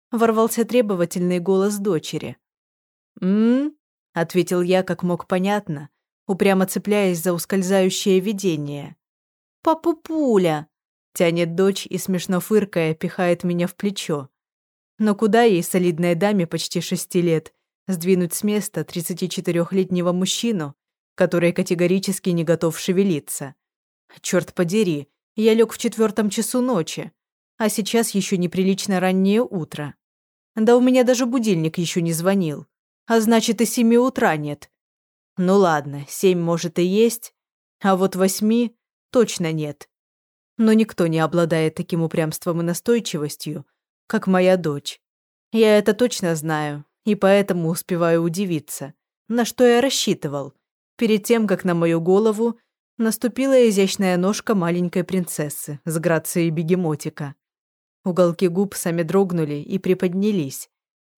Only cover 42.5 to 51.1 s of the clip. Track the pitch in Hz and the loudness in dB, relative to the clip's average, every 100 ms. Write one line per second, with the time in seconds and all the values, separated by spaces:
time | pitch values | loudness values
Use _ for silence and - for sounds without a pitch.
42.5 | 165 170 175 - 233 233 160 147 - 160 | -2 -2 -2 0 0 0 -6 -6 -8 -10
43.5 | 147 - _ _ _ - 220 - 185 185 | -12 -14 _ _ _ -6 -2 2 4 4
44.5 | 185 165 143 - - _ _ _ _ _ | 4 0 -6 -8 -14 _ _ _ _ _
45.5 | 220 214 214 214 208 247 - 180 160 160 | 2 4 6 4 2 0 0 -2 -2 -2
46.5 | 156 151 147 - _ - 208 190 202 196 | -4 -4 -8 -12 _ -2 2 4 4 2
47.5 | 180 160 165 - 175 170 170 170 165 202 | 0 -2 -4 -4 -2 2 2 2 -2 -2
48.5 | 160 - - 143 - _ _ - 233 220 | -4 -6 -12 -14 -16 _ _ -6 -2 -2
49.5 | - 247 240 269 - - 165 156 143 139 | 2 4 4 2 0 -2 -2 -4 -8 -10
50.5 | - _ _ _ - 233 | -14 _ _ _ -4 0